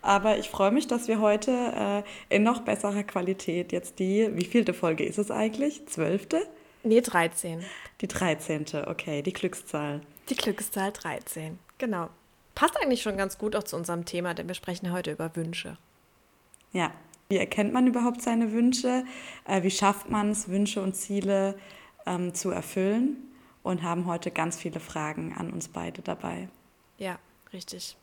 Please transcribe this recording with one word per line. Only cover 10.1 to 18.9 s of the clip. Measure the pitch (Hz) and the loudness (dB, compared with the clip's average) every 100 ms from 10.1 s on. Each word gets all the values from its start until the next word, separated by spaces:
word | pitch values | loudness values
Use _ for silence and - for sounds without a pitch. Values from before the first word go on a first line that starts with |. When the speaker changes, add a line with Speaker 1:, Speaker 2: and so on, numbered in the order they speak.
| - - | -18 -6
Speaker 2:
Die | |
Glückszahl | 262 220 196 208 208 196 | -2 -2 -2 -4 -2 -4
dreizehn, | 208 165 139 - 165 156 175 - _ | -4 -8 -8 -8 -10 -10 -12 -18 _
genau. | 247 185 165 - _ _ _ | -4 -2 -4 -10 _ _ _
Passt | - 320 605 | 2 2 4
eigentlich | 320 247 | 2 2
schon | 214 196 | 0 -2
ganz | 196 - | -2 -2
gut | 214 | -2
auch | 214 | -2
zu | 208 160 | -2 -6
unserem | 175 170 | -4 -4
Thema, | 170 175 175 | -4 -4 -4
denn | 170 170 | -4 -6
wir | |
sprechen | 180 - 180 180 | -8 -6 -4 -2
heute | 180 175 | -2 -4
über | 156 160 | -4 -4
Wünsche. | 165 165 170 - 165 _ _ _ _ _ _ _ - _ | -4 -4 -6 -8 -14 _ _ _ _ _ _ _ -20 _
Speaker 1:
Ja, | - 165 - - - _ | -2 -2 -4 -20 -20 _
wie | 196 | 2
erkennt | - - 208 | 2 2 2
man | 254 254 | 4 4
überhaupt | 240 240 240 | 4 0 0
seine | - 226 226 | 0 2 2
Wünsche? | 226 240 254 247 | 4 4 4 2